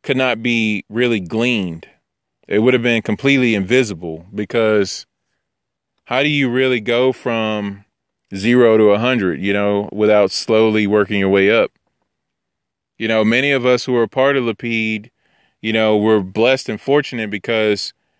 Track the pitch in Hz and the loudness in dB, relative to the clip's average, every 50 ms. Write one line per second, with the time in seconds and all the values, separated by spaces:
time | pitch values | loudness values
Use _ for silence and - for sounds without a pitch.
0 | - - 131 131 131 127 117 113 113 123 117 117 110 107 107 101 - - 104 117 | -6 -4 -2 0 0 -2 -2 -2 -2 -2 0 0 0 0 -2 -4 -6 -8 -4 -2
1 | 123 120 117 104 90 82 113 110 117 123 120 107 95 87 82 82 - - _ _ | 0 0 0 -2 -4 -4 -4 -2 -2 0 -2 -2 -4 -6 -8 -12 -16 -20 _ _
2 | _ _ _ _ _ _ _ _ _ - - 104 113 127 127 120 117 120 117 110 | _ _ _ _ _ _ _ _ _ -4 -2 2 2 2 2 2 0 0 0 0
3 | - - 104 - 131 139 139 135 127 117 110 101 95 95 123 131 123 107 95 80 | -2 -2 -6 -2 0 0 2 2 2 0 0 -2 0 0 0 0 0 0 -6 -10
4 | 87 82 80 80 87 98 101 107 107 - - 117 113 110 107 104 98 95 - - | -10 -12 -12 -12 -14 -14 -10 -10 -8 -4 -2 0 0 2 2 0 0 -2 -6 -14
5 | - _ _ _ _ _ _ _ _ _ _ _ _ _ _ _ _ _ _ _ | -16 _ _ _ _ _ _ _ _ _ _ _ _ _ _ _ _ _ _ _
6 | _ - 123 131 147 151 147 143 135 123 120 127 131 131 127 117 104 120 117 120 | _ -4 -2 -2 0 0 0 0 0 0 0 0 0 0 0 -2 -2 -2 0 2
7 | 127 131 123 - - 123 117 113 110 107 107 104 101 101 98 98 101 _ _ _ | 0 0 -2 -2 -6 -4 -4 -2 -2 -2 -4 -4 -6 -8 -10 -12 _ _ _ _
8 | _ _ _ _ _ - 98 95 98 117 123 127 120 113 110 110 107 104 101 107 | _ _ _ _ _ -14 -10 -4 0 2 4 4 6 6 6 6 6 4 4 4
9 | 117 127 127 113 98 90 78 67 92 98 98 101 101 104 101 101 104 85 - 104 | 2 0 0 0 0 -2 -2 -2 -4 -2 -2 0 0 0 0 -2 -4 -6 -4 -2
10 | 107 107 107 104 101 95 - - - - 110 110 113 110 107 107 104 98 107 107 | 2 4 4 4 4 2 0 -6 -4 0 2 2 2 2 2 0 0 2 2 0
11 | 101 98 107 101 98 95 98 98 95 101 113 113 98 - _ _ _ _ _ _ | 0 0 -2 -2 0 2 2 4 4 4 4 2 0 -2 _ _ _ _ _ _
12 | _ _ _ _ _ _ _ _ _ _ _ _ _ _ _ _ _ _ _ - | _ _ _ _ _ _ _ _ _ _ _ _ _ _ _ _ _ _ _ -8
13 | 113 110 113 110 107 110 117 127 139 143 139 131 120 127 123 120 - 131 123 120 | -4 -2 0 0 2 2 2 0 0 0 0 0 2 2 0 0 0 -2 0 0
14 | 113 104 - 135 131 139 139 135 120 117 104 - 123 120 117 113 110 110 110 107 | 0 -2 0 0 0 2 2 0 -2 -4 -6 -6 -6 -6 -4 -4 -4 -4 -6 -6
15 | 107 - _ _ _ _ _ _ _ _ _ _ - 110 110 110 110 107 107 104 | -10 -14 _ _ _ _ _ _ _ _ _ _ -6 -2 0 0 2 2 2 2
16 | 104 110 110 104 92 95 98 110 113 127 131 127 - - 110 101 - 139 143 147 | 2 2 2 2 0 -2 -2 0 2 2 2 0 -2 -8 -10 -8 -2 0 0 0
17 | 139 - 127 117 110 104 104 98 - - 117 110 107 107 104 98 - - _ _ | 0 -2 -8 -8 -8 -8 -8 -8 -6 -4 -2 0 0 0 0 -2 -4 -12 _ _
18 | _ _ _ | _ _ _